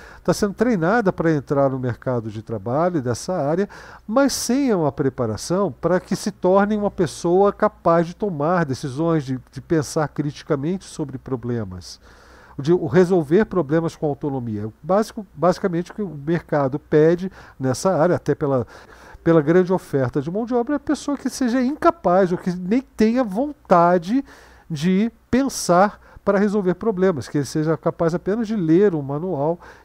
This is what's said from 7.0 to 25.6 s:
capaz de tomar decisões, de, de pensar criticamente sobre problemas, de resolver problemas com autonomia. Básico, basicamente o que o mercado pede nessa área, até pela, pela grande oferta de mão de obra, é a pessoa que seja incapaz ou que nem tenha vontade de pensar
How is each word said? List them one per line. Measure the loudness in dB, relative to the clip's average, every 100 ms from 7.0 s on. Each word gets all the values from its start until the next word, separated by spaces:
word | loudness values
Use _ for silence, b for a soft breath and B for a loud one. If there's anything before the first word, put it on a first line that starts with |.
| -4 -2 0 4 2
capaz | 2 -2 0 2 2 0
de | -4
tomar | -6 -2 0 0
decisões, | -2 -4 -6 -4 0 0
de, | -2 -6 -8
de | -18
pensar | -2 -2 0 -2 -2
criticamente | -4 -6 -8 -4 -2 -2 -4
sobre | -8 -10 -8 -10
problemas, | -8 -6 -4 -4 -6 -10 -16 -20 b b b b b -6
de | 0 0 2
resolver | 4 4 2 2 2
problemas | 2 -2 0 0 -2
com | -4 -4
autonomia. | -4 -4 -4 -4 -6 -8 -10
Básico, | -2 0 0 -6 -14
basicamente | -2 0 0 -2 -4 -6
o |
que | -8
o | -8
mercado | -6 -4 -4 0 0 0 -2
pede | 0 4 6 4 -2 B B -6
nessa | -4 0 0
área, | 2 2 2
até | 0
pela, | -2 0 0 -2 B B B B -4
pela | 2 4
grande | 4 4 2
oferta | -2 -2 -2 -2 -2
de | -4
mão | -6
de | -2
obra, | -2 -2
é | -2
a |
pessoa | -2 -4 -4 -6
que | -6
seja | -4 0 0
incapaz | 0 2 0 2 2 4 4
ou | 0
que | -4
nem | -4 0 -2 -2 0
tenha | 2 2
vontade | 0 -2 -4 -6 2 4 6 4 2 -2 -2 B B B -12
de | -4 0 2 0 -4 _
pensar | 0 0 -2